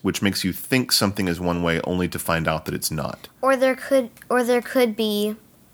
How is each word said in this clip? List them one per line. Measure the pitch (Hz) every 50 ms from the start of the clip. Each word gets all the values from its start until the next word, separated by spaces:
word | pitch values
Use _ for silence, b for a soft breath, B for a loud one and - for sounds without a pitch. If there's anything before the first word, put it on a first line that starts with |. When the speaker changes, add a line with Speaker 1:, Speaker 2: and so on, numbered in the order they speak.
| -
Speaker 1:
which | 98 90 - 104
makes | 98 92 - -
you | 92 87
think | - - - 135 127 123 - -
something | - 110 98 95 - 95
is | 90 85 85
one | 90 87 87 85 85
way | 85 82 82
only | - - 90 90 90 87
to | - 85
find | - - 82 82 80
out | 82 80 78 -
that | - 76
it's | 73 - - 80
not. | 78 65 - - - - - _ - -
Speaker 2:
Or | 262 269
there | 247 262 262 254
could, | - - - 277 269 240 214 - - - -
or | 247 247 247
there | 233 247 240 233
could | - - 269 247 226 208
be, | - 220 214 208 208 208 214 214 - - _ _ _ _ _